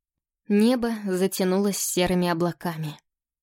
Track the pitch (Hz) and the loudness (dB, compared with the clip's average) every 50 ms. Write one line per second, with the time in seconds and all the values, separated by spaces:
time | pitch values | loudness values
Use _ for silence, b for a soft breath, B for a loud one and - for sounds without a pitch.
0 | _ _ _ _ _ _ _ _ _ - 202 208 214 233 254 240 233 233 226 214 | _ _ _ _ _ _ _ _ _ 0 2 4 4 4 2 2 0 -2 -4 -4
1 | 208 196 185 180 190 190 - - 190 185 185 196 202 202 190 - - - - 185 | -4 -2 0 0 0 0 0 0 0 2 2 2 2 0 -2 -2 -4 -4 0 0
2 | 180 180 185 180 180 175 175 165 175 175 165 - - 175 165 156 156 151 147 - | 0 2 2 2 2 0 0 0 -2 -2 -4 -4 -8 -8 -6 -6 -8 -8 -10 -12
3 | _ _ _ _ _ _ _ _ | _ _ _ _ _ _ _ _